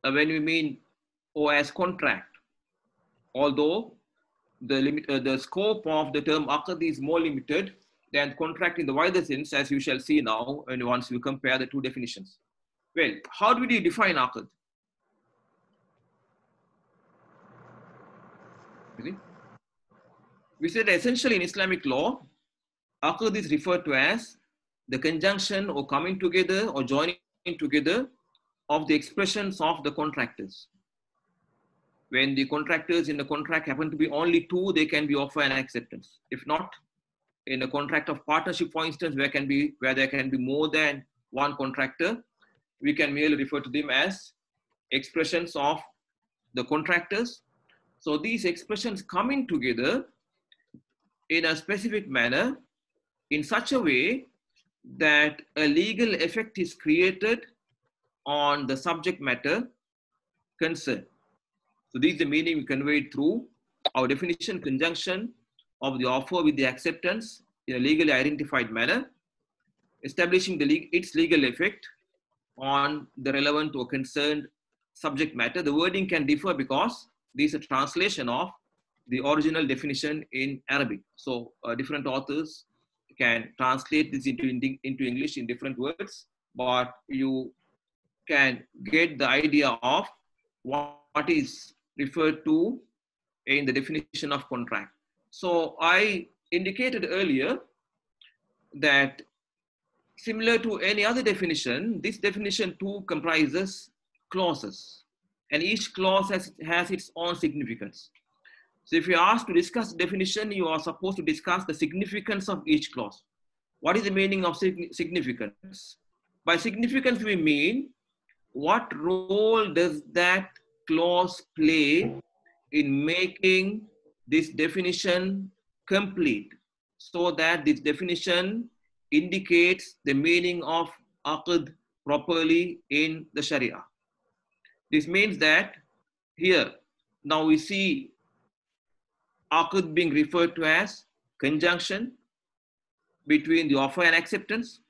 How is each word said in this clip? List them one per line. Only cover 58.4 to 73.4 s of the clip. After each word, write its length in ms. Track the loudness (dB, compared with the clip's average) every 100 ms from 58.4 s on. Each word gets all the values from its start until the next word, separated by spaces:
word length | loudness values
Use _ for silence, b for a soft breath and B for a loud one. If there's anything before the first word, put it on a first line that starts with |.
| 4 2 0
the 100 | -2
subject 460 | -2 -2 -2 -2
matter 460 | -2 -2 0 -2 -2 _ _ _ _ _ _ _ _ _
concerned. 460 | -4 -2 -4 -6 -6 _ _ _ _ _ _ _ _
So 100 | 0
this 140 | 2
is 40 | 2
the 80 | 0
meaning 320 | 0 0 -2
we 80 | -2
conveyed 480 | -2 2 0 0
through 320 | 0 0 0 -6 _ _ _ -2
our 140 | 0 0
definition, 520 | 0 -2 -4 -4 -6
conjunction 720 | -2 0 0 -2 -4 -4 -6 -12 _ _ _ _
of 160 | -6 -2
the 60 | 0
offer 360 | 0 0 2
with 140 | 2 4
the 100 | 0
acceptance 800 | 0 -6 -2 -4 -4 -8 -18 _ _ -6
in 80 | 0
a 40 |
legally 320 | 2 4 4
identified 600 | 4 2 0 -2 -2 -2
manner, 400 | -2 0 0 -4 _ _ _ _ _ _ _ _ _
establishing 540 | -10 -2 2 4 2 0
the 80 | 2
le-, 220 | 2 2
its 220 | -2 0
legal 320 | 0 4 4 4
effect 420 | 2 -2 -2 -20 _ _ _ _ _ _ -8
on 500 | 0 2 2 -2 -8 -6
the 80 | -2
relevant 420 | 2